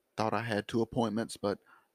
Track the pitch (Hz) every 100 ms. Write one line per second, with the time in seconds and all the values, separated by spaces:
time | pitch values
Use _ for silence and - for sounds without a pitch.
0 | _ - 110 104 117 104 - 117 113 123
1 | 113 107 113 - 101 - - - _